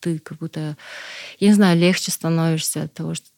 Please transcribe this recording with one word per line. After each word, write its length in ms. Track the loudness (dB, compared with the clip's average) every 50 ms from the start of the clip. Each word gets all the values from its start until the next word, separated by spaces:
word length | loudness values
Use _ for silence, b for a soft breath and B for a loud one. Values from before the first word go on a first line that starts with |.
ты, 180 | -6 -4 -4 -6
как 200 | -8 -12 -14 -12
будто, 360 | -12 -10 -8 -8 -8 -8 -8 B B B B B B B B B B B B B
я 80 | 4
не 60 | 4 6
знаю, 260 | 6 6 6 6 6
легче 320 | 4 4 2 0 -2 -6
становишься 720 | -6 -4 -2 -2 0 0 2 0 0 -2 -4 -6 -6 -6 -8
от 100 | -8 -8
того, 200 | -10 -8 -8 -8
что 140 | -10 _ _ _